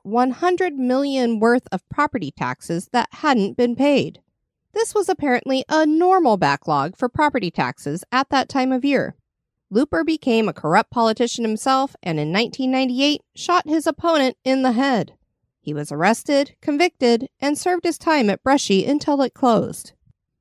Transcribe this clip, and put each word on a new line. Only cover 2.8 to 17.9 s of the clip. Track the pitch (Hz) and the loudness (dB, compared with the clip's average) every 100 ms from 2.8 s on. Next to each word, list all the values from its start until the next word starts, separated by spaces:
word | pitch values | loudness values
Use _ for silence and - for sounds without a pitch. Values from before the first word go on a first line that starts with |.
| - | -2
that | 240 - | -4 -4
hadn't | - 311 254 196 - | -4 0 2 0 0
been | 240 240 | -2 2
paid. | 285 277 147 - _ _ _ _ _ | 2 2 0 -8 _ _ _ _ _
This | 403 453 | -6 -2
was | 415 381 | -2 -2
apparently | 359 294 247 - 269 - | -2 0 -2 0 -4 0
a | 311 311 | 2 2
normal | 311 359 381 302 208 | 4 4 4 4 2
backlog | 151 139 - 147 135 - | 2 0 0 -2 -2 -4
for | 247 | -6
property | - 302 269 180 | 0 0 0 -4
taxes | - 131 - - 151 - | -2 -4 -4 -8 -8 -4
at | 247 269 | -4 0
that | - - | -2 -2
time | 277 254 | -2 0
of | 262 277 | 0 0
year. | 262 - - _ _ _ _ _ | 0 -2 -8 _ _ _ _ _
Looper | 196 294 330 | -2 0 -2
became | 320 320 - 226 214 | -2 -2 0 0 0
a | |
corrupt | - 151 180 220 | -2 0 2 2
politician | - 226 220 240 - 226 | 0 0 0 -2 -2 -4
himself | 214 - 262 269 - | -2 0 0 -2 -6
and | - 160 | -6 -4
in | 151 | -2
nineteen | 185 233 - 262 | -2 -2 -4 -2
ninety-eight | 262 262 247 277 294 - | 0 -2 0 0 -2 -6
shot | - - 349 320 | -14 -2 0 0
his | 311 311 | -2 -2
opponent | 302 339 320 262 - | -2 0 2 0 -2
in | 262 262 | -2 0
the | 262 | 2
head. | 226 277 240 - _ _ _ _ _ | 0 0 0 -2 _ _ _ _ _
He | - | -10
was | 151 147 | -8 -8
arrested, | 147 180 226 - 285 285 _ | -2 0 0 0 0 0 _
convicted, | - 294 349 - 247 233 262 - | -4 0 0 2 2 2 -2 -6
and | 277 294 | -4 -2
served | 370 359 | -2 -2
his | 339 | -2